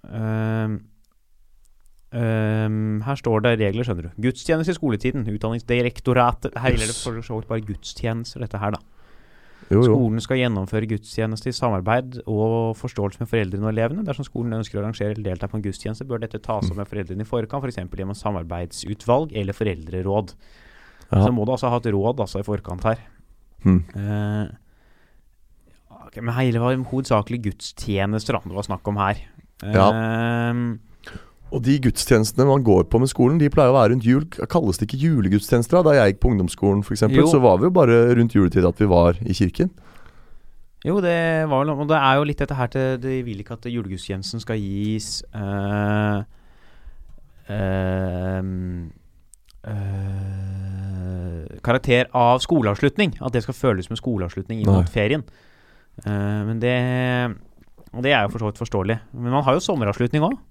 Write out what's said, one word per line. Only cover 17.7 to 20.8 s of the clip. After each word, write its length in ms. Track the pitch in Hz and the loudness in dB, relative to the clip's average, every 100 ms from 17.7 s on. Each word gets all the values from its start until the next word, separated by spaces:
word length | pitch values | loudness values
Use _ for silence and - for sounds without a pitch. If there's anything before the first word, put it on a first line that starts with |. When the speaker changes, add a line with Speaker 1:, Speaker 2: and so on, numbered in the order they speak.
| 110 90 107 | -8 -10 -8
Speaker 1:
gjennom 200 | 95 101 | -8 -6
samarbeidsutvalg 1120 | 107 95 82 87 87 - - 104 - 127 156 | -6 -6 -6 -8 -8 -10 -10 -8 0 0 0
eller 180 | 110 98 | -6 -6
foreldreråd. 800 | - 107 87 80 92 95 101 95 - - - - - | -4 -4 -4 -8 -6 -2 -2 -2 -14 -20 -20 -20 -20